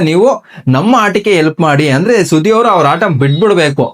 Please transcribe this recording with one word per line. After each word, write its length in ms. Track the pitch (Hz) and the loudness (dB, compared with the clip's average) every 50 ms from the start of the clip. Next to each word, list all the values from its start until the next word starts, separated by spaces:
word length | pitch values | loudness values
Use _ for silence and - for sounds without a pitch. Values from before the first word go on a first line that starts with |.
ನೀವು 420 | 180 156 160 175 214 262 - - - - - - - - | 0 0 2 2 2 0 0 -2 -8 -16 -20 -6 -2 -2
ನಮ್ಮ 280 | 127 131 165 214 262 240 | 0 0 0 0 0 0
ಆಟಕ್ಕೆ 340 | 214 202 185 208 202 220 202 | 0 0 -2 -2 -2 0 0
ಹೆಲ್ಪ್ 280 | 170 156 156 147 - | 0 0 0 -2 0
ಮಾಡಿ. 280 | 175 156 143 139 151 147 | 0 0 0 0 0 0
ಅಂದ್ರೆ 340 | 127 139 180 220 247 226 180 | 0 0 0 0 0 0 0
ಸುದಿ 280 | - 170 156 156 208 | 0 0 0 0 2
ಅವರು 160 | 220 220 247 233 | 0 2 2 0
ಅವ್ರ 200 | 208 175 151 139 | 0 0 0 0
ಆಟ 160 | 151 170 220 | 0 0 -2
ಬಿಟ್ಬಿಡ್ಬೇಕು, 880 | 202 160 120 139 139 143 160 214 214 202 175 156 147 143 135 127 - | -2 0 0 0 0 0 0 0 0 2 2 0 0 -2 -2 -4 -4